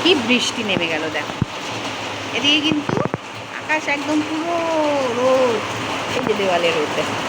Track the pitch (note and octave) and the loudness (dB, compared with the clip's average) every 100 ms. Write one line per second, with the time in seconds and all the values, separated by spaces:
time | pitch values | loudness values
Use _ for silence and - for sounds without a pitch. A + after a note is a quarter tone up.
0 | D#4+ D4+ A3+ B3 - - G#3+ F3+ E3+ D#3+ | 4 4 4 2 2 -2 -2 0 0 0
1 | D#3+ D3+ D3 - - - - - - - | -2 -4 -6 -2 -4 -4 -6 -6 -6 -6
2 | - - - A#3 C#4 D4+ D4+ D4+ C#4+ - | -8 -8 -4 0 4 4 4 0 0 0
3 | D5 - - - - - - D#4 D4 C#4+ | -2 -4 -10 -12 -10 -10 -2 -2 0 -4
4 | C#4+ D4+ D4+ D#4 E4 E4+ E4 D#4+ D4+ C#4+ | 0 0 0 -4 -2 -2 0 2 2 2
5 | C4 A#3+ B3+ C4 B3+ A3 - - - - | 0 2 4 6 4 2 -2 -4 -4 -4
6 | - C4 B3 G#3 G3 F3 E3+ D#3+ D3 D3+ | -4 -2 0 2 2 4 2 2 0 -2
7 | D3 A2 | -2 -4